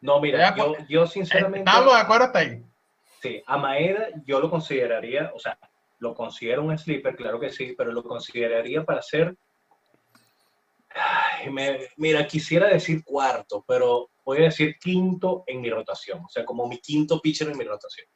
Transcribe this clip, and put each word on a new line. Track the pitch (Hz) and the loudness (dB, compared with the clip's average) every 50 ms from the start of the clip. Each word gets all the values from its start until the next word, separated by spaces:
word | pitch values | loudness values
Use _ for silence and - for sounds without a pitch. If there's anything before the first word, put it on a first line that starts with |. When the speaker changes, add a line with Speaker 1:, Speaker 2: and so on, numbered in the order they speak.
Speaker 1:
No, | - 135 143 143 | 2 4 2 4
mira, | 147 147 131 139 | 4 2 4 6
Speaker 2:
Ya, | 170 196 202 - | 6 4 4 2
Speaker 1:
yo, | - 147 156 | 0 0 0
Speaker 2:
pues, | 151 160 - | -4 -8 -2
Speaker 1:
yo | 143 160 170 | 2 2 2
Speaker 2:
eh, | 170 | 2
Speaker 1:
sinceramente | - 202 185 - 185 190 180 190 190 196 196 185 | 0 -6 -4 0 0 0 2 0 -2 -2 2 4
Speaker 2:
estamos | 196 233 254 269 254 | 4 6 8 8 8
de | 233 | 8
acuerdo | 208 180 214 233 247 | 6 6 6 4 4
hasta | 254 254 196 | 4 4 2
ahí. | 160 127 120 117 - - _ _ _ _ _ _ _ _ _ _ | 0 0 -2 -12 -16 -20 _ _ _ _ _ _ _ _ _ _
Speaker 1:
Sí, | - 127 113 107 - | -10 -10 -10 -10 -6
a | - 135 143 | -4 -2 -2
Maeda | 123 135 135 143 156 185 196 208 220 220 - 156 151 | 0 0 0 0 0 0 0 -2 -4 -6 -8 -14 -6
yo | - 139 135 | -2 0 0
lo | 147 160 | 0 0
consideraría, | 175 165 156 - 151 131 123 120 117 110 107 117 123 143 - - - | -2 -4 -4 -2 -2 -2 0 0 -2 -4 -4 -4 -4 -4 -4 -4 -8
o | - | -10
sea, | - - - _ _ _ _ _ _ _ _ _ | -10 -10 -10 _ _ _ _ _ _ _ _ _
lo | 117 117 117 | -10 -10 -8
considero | - 113 - - - - 113 120 135 | -6 -10 -10 -10 -10 -4 -4 -2 -2
un | 147 156 156 156 | 0 -2 -2 -4
sleeper, | - 165 147 135 - - - | -2 -4 -6 -2 -2 -4 -6
claro | - 123 110 110 117 | -4 -6 -6 -6 -4
que | 135 131 | -6 -8
sí, | - - 135 123 123 - | -8 -8 -10 -10 -6 -6
pero | 127 117 117 | -4 -4 -4
lo | 120 120 | -6 -6
consideraría | 120 123 117 - - - 120 117 117 117 117 117 120 131 156 160 | -8 -10 -10 -10 -10 -6 -4 -2 0 0 -2 -2 -2 -4 -6 -2
para | - 151 - | -2 -4 -4
ser, | - - - 151 165 170 185 _ _ _ _ _ _ _ _ _ _ _ _ _ _ _ _ _ _ _ _ _ _ _ _ _ _ _ _ _ _ _ - | -4 -4 0 0 0 0 -2 _ _ _ _ _ _ _ _ _ _ _ _ _ _ _ _ _ _ _ _ _ _ _ _ _ _ _ _ _ _ _ -8
ay, | - - - - - - - - - - 135 | -4 -2 0 0 0 0 0 -2 -6 -8 -8
me, | 135 135 135 139 139 - - - _ - | -6 -4 -2 -2 -2 -4 -6 -12 _ -4
mira, | 151 160 156 147 147 147 | 0 2 2 2 2 0
quisiera | - 156 156 - 156 165 190 208 | -2 -4 -2 2 2 4 6 6
decir | 190 160 - - 160 156 - | 4 4 2 0 -2 -4 -4
cuarto, | - 135 139 139 131 - - - _ - - - _ | -4 -2 0 0 0 0 -2 -6 _ -10 -10 -2 _
pero | 127 127 127 123 120 123 120 - _ _ _ | 2 2 4 4 2 2 0 -4 _ _ _
voy | - 135 147 | -4 2 4
a | 160 | 4
decir | 160 156 - 151 151 151 _ | 4 6 2 0 0 -2 _
quinto | - 175 180 180 185 185 180 185 - 185 185 - - - | -4 0 0 2 2 2 0 0 0 -2 -2 -2 -4 -10
en | 127 127 | -10 -6
mi | 123 117 | -4 -4
rotación, | 113 110 110 - 117 - - - 95 85 85 | -4 -4 -4 -6 -10 -10 -8 -12 -12 -12 -12
o | - | -10
sea, | - 98 - | -8 -8 -6
como | - 101 - - - | -6 -6 -6 -6 -6
mi | 180 - | -6 -10
quinto | _ - 147 151 151 151 165 160 | _ -2 0 0 2 2 0 0
pitcher | - 156 151 - 156 151 | 0 -2 -2 -2 -4 -6
en | 147 135 | -4 -8
mi | 117 | -8
rotación. | 104 104 104 - - - - - _ _ | -8 -8 -12 -12 -16 -20 -20 -20 _ _